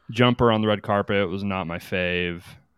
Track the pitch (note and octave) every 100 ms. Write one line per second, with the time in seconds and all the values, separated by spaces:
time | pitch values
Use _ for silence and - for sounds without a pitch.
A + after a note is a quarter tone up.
0 | - A#2 B2 A#2+ A#2+ A2 G#2+ G#2 - G2+
1 | G2 G2+ F#2+ G2 G2+ F#2+ E2 E2+ - F#2+
2 | F2+ F2+ F2 E2+ - - _